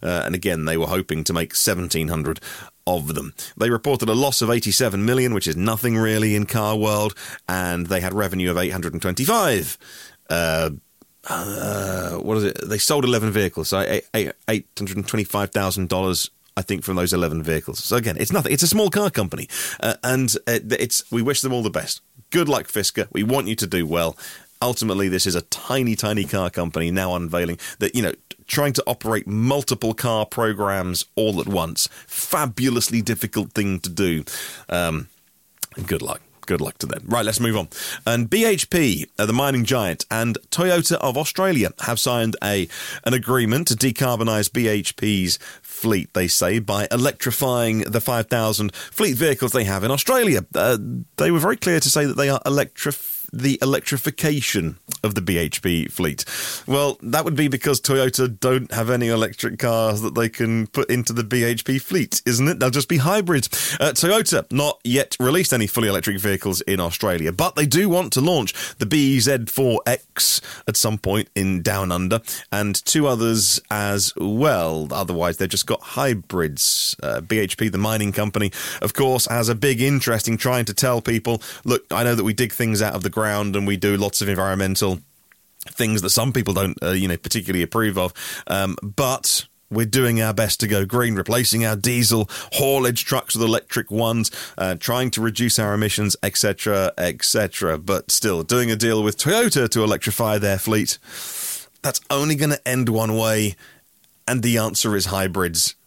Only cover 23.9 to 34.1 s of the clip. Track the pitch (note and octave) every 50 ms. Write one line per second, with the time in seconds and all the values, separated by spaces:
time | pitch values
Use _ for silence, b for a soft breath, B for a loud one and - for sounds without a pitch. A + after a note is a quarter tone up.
23.9 | D#2+ E2+ E2+ E2 D2 B B B B B B B B _ A#2 B2 A#2+ - A2+ A2
24.9 | F#2+ F#2+ G2 F#2+ F2+ F#2 F2 G2 F2 F2 D2+ _ - - - - B2 C3+ C3 A#2+
25.9 | A2 - - G#2 G#2+ G#2+ G2 D2+ - G2+ F#2 F2 - - F2 E2+ D#2 F2+ E2 E2+
26.9 | E2+ F#2+ F#2+ F#2 F2+ F2 F2 E2 D#2+ F2 F2 F2 E2+ D#2+ B B B B - -
27.9 | - C3+ A2 F2 - - _ _ - _ - - - - D3 C#3+ C3 - - -
28.9 | A2+ - - A2 A2+ G#2+ - - G2+ G#2+ A2+ B2+ C#3 C#3+ C3+ - C3 - - A2+
29.9 | A2 - - B2+ A2+ A2 G#2+ - - - A#2 A2 G#2+ G2 G#2 G2 G2 G2 F#2 F2+
30.9 | F2+ E2+ - _ _ - A2 A2 G2+ F2 D2+ - G2 F#2 E2+ E2 D#2+ - - -
31.9 | B B B B - - - - - E3+ D3+ C3 G#2+ - B2 C3+ B2 A#2 - -
32.9 | A2 A#2 G#2 A2+ A#2 - - G#2 - A2 G2+ - - - G#2 G2+ F#2+ F2+ - F#2+
33.9 | F2 E2 G2 F2+